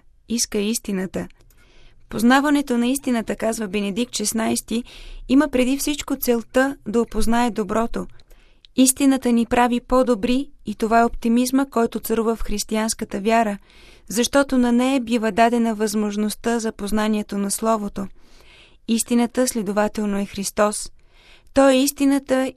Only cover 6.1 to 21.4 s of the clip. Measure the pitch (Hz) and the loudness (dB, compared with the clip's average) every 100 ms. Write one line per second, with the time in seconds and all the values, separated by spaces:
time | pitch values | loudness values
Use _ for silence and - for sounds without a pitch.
6.1 | 277 247 233 - 254 269 269 - 220 220 | -4 0 0 0 2 2 0 -4 -2 0
7.1 | 214 226 233 240 214 196 220 226 196 180 | 2 2 4 2 -2 -2 -2 -2 -4 -8
8.1 | - - - _ _ _ - 254 - 277 | -14 -20 -20 _ _ _ 2 2 4 2
9.1 | 262 240 233 226 247 240 240 - 254 254 | 2 2 0 2 2 2 0 0 2 2
10.1 | 226 226 254 285 - - 208 220 233 233 | 0 0 -2 -4 -12 -10 -4 2 4 2
11.1 | - 233 233 254 269 277 233 233 220 - | 0 0 2 2 0 0 0 -2 -2 -4
12.1 | 226 226 226 - 208 - 220 220 - 220 | -2 0 -2 -2 -4 -4 -2 -2 -4 -8
13.1 | 208 196 226 220 202 _ - - - - | -4 0 2 2 -2 _ -20 -20 -20 -8
14.1 | 196 233 277 277 262 240 240 254 269 226 | -2 2 2 2 2 2 2 2 0 0
15.1 | 233 220 208 233 240 226 214 214 208 208 | -2 0 2 2 4 0 0 -2 -2 -2
16.1 | 208 208 - 240 233 220 - 202 196 214 | -2 -4 -4 -2 -2 -2 -6 -4 0 0
17.1 | 214 208 202 196 - 220 226 202 - 196 | -2 -2 -4 -4 -2 0 -2 -2 -8 -10
18.1 | - - - - - - _ - 226 - | -12 -20 -20 -20 -20 -20 _ -4 -2 0
19.1 | 240 240 - 254 240 196 202 208 214 208 | 0 0 0 -2 -2 -4 0 -2 -2 -4
20.1 | 202 202 208 196 - 208 202 - - _ | -2 -4 -6 -6 0 0 0 -10 -16 _
21.1 | _ - - | _ -20 -20